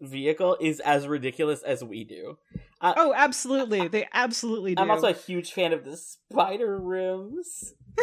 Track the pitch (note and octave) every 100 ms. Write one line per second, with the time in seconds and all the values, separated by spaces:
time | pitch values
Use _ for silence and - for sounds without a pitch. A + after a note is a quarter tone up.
0 | C#3 C3+ C#3+ D#3 F#3 F3+ D#3 D3 D3 C#3+
1 | C#3+ D3 B2+ B2 D3+ C#3+ - C3 A#2+ G#2+
2 | A2+ G2 G2+ D#3 _ - - - E3+ -
3 | D#4+ A#3+ C#4+ B3+ B3+ C4+ A#3+ G#3 E3+ G#3
4 | - A3+ B3 A3+ A#3+ A3 F#3+ F3+ G3 G#3+
5 | A3 F3 - F3+ E3+ - E3+ D#3+ C3+ D#3+
6 | - - - A#3 F#3+ G3+ A3+ G3 F3+ F#3
7 | F#3 F#3 G3 D#4+ F4 - - - - -